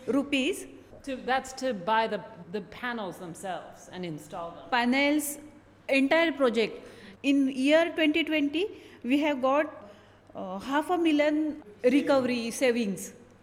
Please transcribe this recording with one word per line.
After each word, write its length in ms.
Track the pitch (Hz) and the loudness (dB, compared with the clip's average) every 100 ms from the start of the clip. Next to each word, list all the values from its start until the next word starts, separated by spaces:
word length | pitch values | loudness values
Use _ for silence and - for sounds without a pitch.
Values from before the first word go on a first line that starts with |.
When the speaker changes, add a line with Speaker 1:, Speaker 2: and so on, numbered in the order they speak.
| - | -2
Speaker 1:
rupees. 600 | 262 277 269 277 - - - - - | 0 0 0 0 -2 -8 -18 -20 -16
Speaker 2:
To, 120 | - 254 | -10 -8
that's 380 | 202 262 262 - | -2 -2 -2 -6
to 100 | 262 | -4
buy 340 | 208 170 220 226 | -4 0 2 2
the, 120 | 208 - - 170 | -2 -8 -16 -12
the 100 | 208 - - | -10 -10 -10
panels 360 | 247 240 190 160 | -8 -6 -8 -10
themselves 720 | 180 160 196 165 - - - | -12 -10 -8 -8 -10 -18 -16
and 120 | 185 175 | -10 -8
install 460 | 151 - 196 170 | -8 -10 -12 -10
them. 180 | - - | -12 -2
Speaker 1:
Panels, 680 | 247 240 262 285 302 294 - - - - - - | 0 2 4 4 2 0 -6 -14 -20 -20 -16 0
entire 460 | 269 269 320 330 | 2 4 4 4
project. 520 | 277 254 220 214 - - - - - | 4 2 2 0 -2 -16 -20 -20 -4
In 260 | 277 277 269 | 2 4 2
year 440 | - 269 311 339 330 | 2 4 4 4 2
twenty 300 | 311 320 311 | 2 2 2
twenty, 420 | 311 285 311 415 - - - | 0 0 0 -4 -6 -20 -10
we 160 | 233 285 | 0 2
have 200 | 302 277 | 2 0
got, 320 | 262 277 302 - - - - - - - | 2 2 0 -6 -18 -20 -20 -20 -18 -12
uh, 240 | 190 190 | -10 -8
half 300 | 220 285 302 | -4 -2 0
a 80 | 359 | 2
million 680 | 330 294 294 302 311 - - - | 4 4 2 2 -2 -6 -12 -2
recovery 680 | 247 277 302 277 247 247 233 | 2 4 4 2 2 0 -4
savings. 640 | - 262 240 208 180 - - - - | 0 2 2 0 -4 -8 -16 -20 -20